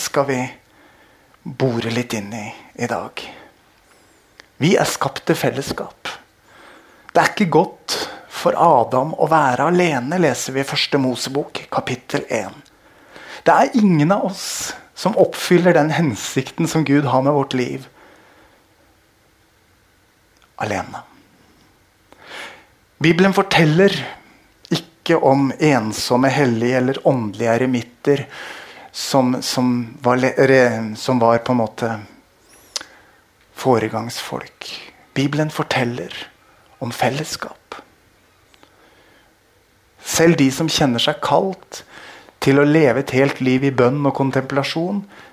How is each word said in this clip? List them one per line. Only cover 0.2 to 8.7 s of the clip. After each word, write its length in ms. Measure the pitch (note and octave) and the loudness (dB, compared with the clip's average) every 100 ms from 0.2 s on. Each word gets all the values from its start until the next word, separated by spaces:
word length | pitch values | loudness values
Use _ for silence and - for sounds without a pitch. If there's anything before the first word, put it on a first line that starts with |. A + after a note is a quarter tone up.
| C3+ | 0
vi 140 | C3 B2+ - _ _ _ _ _ _ _ _ | -2 -4 -10 _ _ _ _ _ _ _ _
bore 480 | - B2+ C3+ A#2 A2+ | -14 -4 -2 -2 -2
litt 220 | A#2 A#2+ A2+ | -4 -4 -6
inn 140 | G2+ | -8
i 140 | A2 G#2 - - | -10 -12 -14 -18
i 140 | - - | -8 -6
dag. 320 | A2 G2+ - - - - _ _ _ _ _ _ _ _ - - - | -4 -8 -12 -16 -18 -20 _ _ _ _ _ _ _ _ -20 -20 -2
Vi 140 | C#3+ | 2
er 140 | G#3 - | 2 2
skapt 380 | - - - - | -2 -6 -4 -2
til 100 | D#3+ | 0
fellesskap. 720 | C3+ A#2+ C#3 - - - - - _ _ _ - - - - - - | -2 -4 -6 -8 -12 -14 -14 -14 _ _ _ -20 -20 -20 -20 -20 -4
"Det 100 | - | 0
er 80 | D#3 | 0
ikke 220 | - G3+ | 0 2
godt 440 | D3+ F#3 - - - - - - | 2 2 -4 -10 -8 -8 -12 -16
for 260 | - - - | -4 -2 2
Adam 540 | E3 | 4